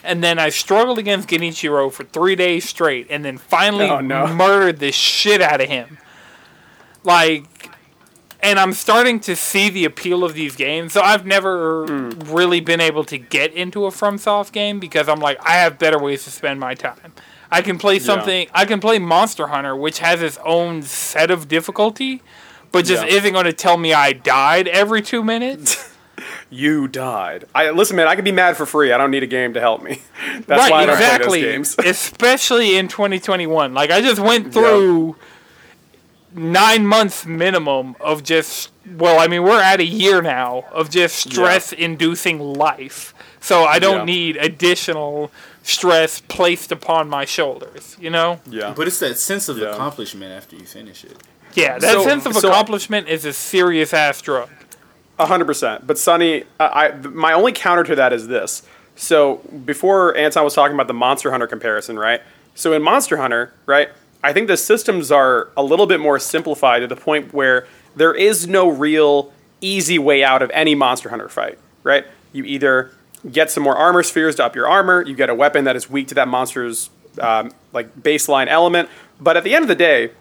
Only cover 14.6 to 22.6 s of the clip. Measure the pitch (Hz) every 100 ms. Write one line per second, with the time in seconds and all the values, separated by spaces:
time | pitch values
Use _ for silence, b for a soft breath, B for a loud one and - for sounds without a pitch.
14.6 | 208 202 175 156 147 151 147 135 165 175
15.6 | 170 143 160 151 143 139 - - 147 139
16.6 | 127 127 135 120 - - B B B 170
17.6 | 196 175 202 196 143 202 190 185 175 175
18.6 | 202 208 214 220 175 165 214 - 147 143
19.6 | 139 135 151 156 170 170 160 143 160 170
20.6 | 175 165 139 - - 156 170 180 147 160
21.6 | 165 - 214 214 262 262 B B B B